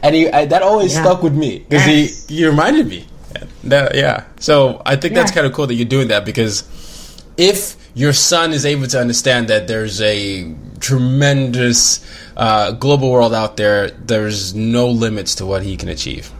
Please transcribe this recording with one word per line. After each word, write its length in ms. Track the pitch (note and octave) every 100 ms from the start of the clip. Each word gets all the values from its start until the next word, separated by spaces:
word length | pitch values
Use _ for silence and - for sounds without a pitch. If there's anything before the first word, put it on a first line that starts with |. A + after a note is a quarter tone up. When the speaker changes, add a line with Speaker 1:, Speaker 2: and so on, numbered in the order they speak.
Speaker 1:
And 120 | D3
he, 160 | D#3+ E3
I, 140 | C#3+
that 160 | D3+ F#3
always 300 | F#3+ G#3+ F#3+
Speaker 2:
Yeah. 100 | D3
Speaker 1:
stuck 200 | F3+ F3+
with 120 | E3+
me, 260 | C#3+ D3 -
'cause 240 | - D3 C#3
he, 160 | D3+
Speaker 2:
Yes. 260 | D3 - -
Speaker 1:
he 160 | D3+ D#3+
reminded 400 | D3 F3+ D4+ C#4+
me. 180 | F2+ - - - - - -
That, 300 | - C#3 C#3
yeah. 300 | C3+ C#3 - - -
So 440 | - - D3+ -
I 120 | - C#3
think 180 | E3+
that's 160 | G3 G3
Speaker 2:
Yeah. 60 | F3
Speaker 1:
kinda 80 | C#3 C#3+
cool 100 | C#3
that 80 |
you're 140 | A#2+ A#2
doing 200 | C3 B2+
that, 180 | G#2 G2+
because 360 | A2+ A2 G2+ - - - - - - - -
if 380 | F3+ G3 - - -
your 180 | A#2 C#3+
son 400 | C#3 - E3+ E3
is 140 | D3+ C#3+
able 200 | C#3+ C3
to 120 | C3+
understand 480 | A#2+ A#2 C#3 B2 A2+
that 180 | G#2+ F#2
there's 340 | A2 A2 F#2+
a 500 | G#2+ G#2 G2+ F#2+ E2+ D#2 G#1 -
tremendous, 1200 | - C3 B2+ C3+ C#3+ C#3 C3 A#2+ B2 A#2 - - - - - -
uh, 340 | A2+ G#2+ G2+
global 380 | A2+ C3+ C#3+ C3+
world 240 | B2 A#2
out 220 | A2 G#2+ -
there, 340 | G#2+ G#2 G2
there's 640 | - A2+ A2+ G#2+ G#2 F#2
no 340 | G2+ A2+ A#2 B2
limits 460 | A#2+ A2+ G#2+ F2+ -
to 100 | F#2+
what 160 | F#2+
he 140 | G2 F#2
can 120 | F#2
achieve. 420 | E2 - - - -